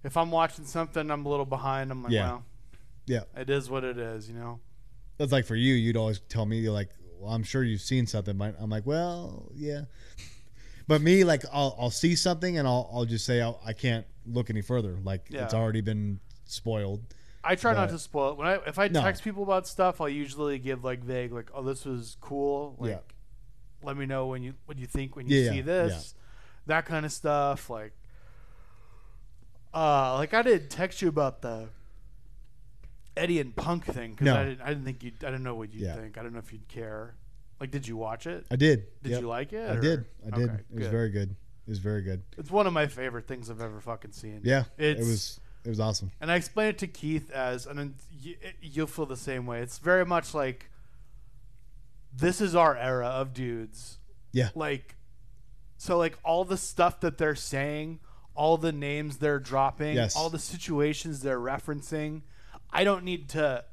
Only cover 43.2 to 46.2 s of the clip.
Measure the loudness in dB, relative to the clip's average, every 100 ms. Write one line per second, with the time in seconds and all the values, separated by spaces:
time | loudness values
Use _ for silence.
43.2 | -8 -10 -8 -8 -8 -8 -8 -8 -10 -12
44.2 | -12 -2 4 4 2 0 2 4 2 2
45.2 | -2 -10 -14 -10 -4 0 0 0 -4 -6